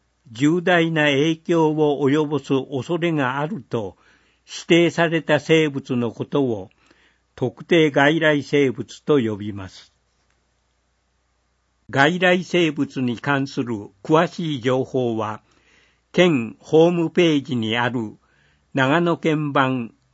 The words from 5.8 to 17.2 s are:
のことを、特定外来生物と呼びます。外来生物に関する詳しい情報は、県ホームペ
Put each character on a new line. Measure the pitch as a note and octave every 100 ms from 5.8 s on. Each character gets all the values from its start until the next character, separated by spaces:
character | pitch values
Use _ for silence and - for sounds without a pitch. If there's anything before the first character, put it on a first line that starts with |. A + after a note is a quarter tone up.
| - B2
の | A#2
こ | - C3
と | D3
を、 | C3 G#2 F#2 _ _ _ _ _ _ -
特 | B2+ -
定 | D#3 F3 D#3
外 | C#3 C#3+ D#3+
来 | D#3 D3
生 | - D3 C3+
物 | A#2 G#2+ -
と | - D3
呼 | A2+ G#2
び | G#2
ま | G2 F2+
す。 | - - _ _ _ _ _ _ _ _ _ _ _ _ _ _ _ _ _ _ _ -
外 | C3 D3 F3+
来 | F3+ F#3
生 | E3+ F3 D#3+
物 | D3 C#3 C#3
に | B2 A2
関 | C#3+ C#3 C#3
す | -
る | A#2+ G#2+ G#2 _
詳 | - D#3 F3
し | - E3 C#3
い |
情 | B2 C3
報 | B2+ C3 A#2+ A2
は、 | G#2+ G#2+ _ _ _ _ _ _ _
県 | - F3+ C#3 A2 -
ホ | - D#3 E3+
ー |
ム | F3 D#3+
ペ | E3+